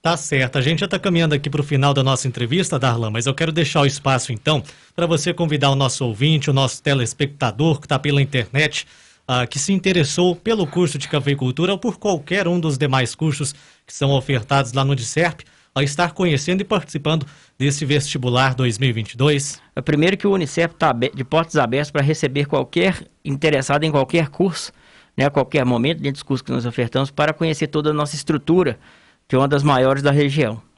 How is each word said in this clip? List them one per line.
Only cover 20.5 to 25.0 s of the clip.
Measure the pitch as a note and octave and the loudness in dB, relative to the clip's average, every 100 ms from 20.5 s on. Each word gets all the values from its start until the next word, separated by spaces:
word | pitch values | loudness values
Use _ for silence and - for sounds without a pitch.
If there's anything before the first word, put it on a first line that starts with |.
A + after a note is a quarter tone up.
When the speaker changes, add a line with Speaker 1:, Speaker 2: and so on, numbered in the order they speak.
| - E3 | -2 -2
Speaker 2:
tá | - D#3+ | 2 0
abe-, | A#2+ B2 | 2 -2
de | C3+ | -4
portas | B2+ D#3 E3 D3+ | -2 0 0 0
abertas | A#2+ C3 D3 | 0 0 -2
pra | D3 | 0
receber | C#3+ D#3 D3 C#3 C#3+ | 0 0 -2 -2 -2
qualquer | C#3+ C3 - F#3 F#3 - _ | -2 0 0 0 -2 -10 _
interessado | D3+ C#3 D#3 C#3+ C3 D3 | -8 0 2 2 2 0
em | D#3 | 2
qualquer | D3 C3 E3+ D3 | 0 2 0 0
curso, | - F#3 D#3 - _ _ - | 0 0 0 -12 _ _ -20